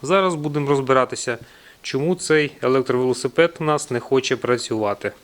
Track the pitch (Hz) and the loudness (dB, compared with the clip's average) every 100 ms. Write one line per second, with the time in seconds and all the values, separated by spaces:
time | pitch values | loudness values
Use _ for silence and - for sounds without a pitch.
0 | 135 196 190 165 151 147 139 143 131 131 | 2 2 2 -2 -4 -2 0 0 4 2
1 | 127 - - 117 - - - - - 135 | 2 -4 -6 -8 -10 -20 -20 -16 -6 -4
2 | 151 180 - 156 147 - 127 131 127 123 | -2 -2 2 2 2 -2 0 0 2 0
3 | 127 123 131 - 165 165 156 147 - 120 | 0 0 -2 2 0 0 -2 -2 -2 -6
4 | - 135 127 127 120 120 - 113 104 101 | 0 0 2 -4 0 -2 -2 -2 -2 -4
5 | 101 - | -6 -10